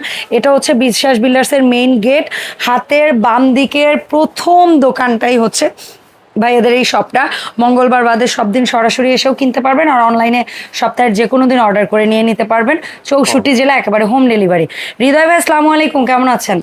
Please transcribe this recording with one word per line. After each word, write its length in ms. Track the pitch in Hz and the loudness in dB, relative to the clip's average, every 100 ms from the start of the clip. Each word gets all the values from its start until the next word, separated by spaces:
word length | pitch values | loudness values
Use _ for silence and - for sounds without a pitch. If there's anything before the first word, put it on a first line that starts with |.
| 285 - - | -4 -12 -4
এটা 220 | 240 277 | -2 2
হচ্ছে 220 | 277 277 | 0 2
বিশ্বাস 460 | 247 262 - 277 240 | 0 0 0 0 2
বিল্ডার্সের 440 | 254 254 254 285 | 2 0 0 2
মেইন 360 | 254 240 254 247 | 2 2 2 2
গেট, 300 | 220 285 311 - - - | 2 0 -2 -8 -12 -8
হাতের 540 | - 240 - 294 302 | -2 -2 0 0 2
বাম 400 | 240 233 233 262 | 2 0 2 2
দিকের 440 | 254 277 285 294 294 | 2 0 0 0 0
প্রথম 840 | - 302 311 - - 349 349 311 | -2 -2 -2 -2 0 4 4 4
দোকানটাই 580 | 262 - 247 226 240 247 | 2 0 -2 -2 0 0
হচ্ছে 320 | 226 - 302 - - - _ _ _ 220 | 0 -2 -4 -6 -20 -20 _ _ _ -4
ভাইয়াদের 340 | 240 240 240 | 0 2 2
এই 100 | 240 | 0
শপটা। 460 | 240 214 202 247 - - - - | 0 -2 -2 -2 -4 -6 -10 -2
মঙ্গলবার 440 | 240 247 247 247 | 0 2 2 2
বাদে 240 | 233 226 247 | 0 0 -2
সব 240 | - 208 | -2 -2
দিন 140 | 247 247 | -2 0
সরাসরি 480 | 240 226 - 254 | 0 -2 0 0
এসেও 200 | 254 269 | 0 0
কিনতে 280 | 247 262 269 | -2 -2 -2
পারবেন, 280 | 262 269 320 | 0 0 0
আর 120 | 254 | 2
অনলাইনে 420 | 233 226 233 240 233 - - | 2 0 0 -2 -4 -10 -14
সপ্তাহের 400 | - 226 226 240 | -6 -4 0 0
যে 120 | 202 233 | 0 0
কোনো 220 | 262 262 | 2 2
দিন 120 | 262 | 2
অর্ডার 260 | 214 202 202 | 2 0 0
করে 200 | 214 214 | 0 2
নিয়ে 180 | 220 | 2
নিতে 200 | 226 220 | 0 -2
পারবেন। 340 | 220 226 226 320 - - | -2 0 0 -2 -6 -14
চৌষট্টি 520 | - 277 262 269 226 240 | -4 0 0 0 0 0
জেলা 220 | 269 262 | 2 0
একেবারে 280 | - 214 208 | 0 -2 0
হোম 220 | 262 254 | 0 2
ডেলিভারি। 400 | 220 190 175 156 - - - | 2 0 0 -2 -6 -14 -2
হৃদয় 280 | 254 294 320 | 0 2 2
ভাই, 80 | 339 | 0
আসসালামু 360 | 330 302 302 | 0 0 2
আলাইকুম, 340 | 311 311 285 247 | 2 0 -2 0
কেমন 220 | 254 254 | 0 0
আছেন? 340 | 233 - 180 | -2 -2 -6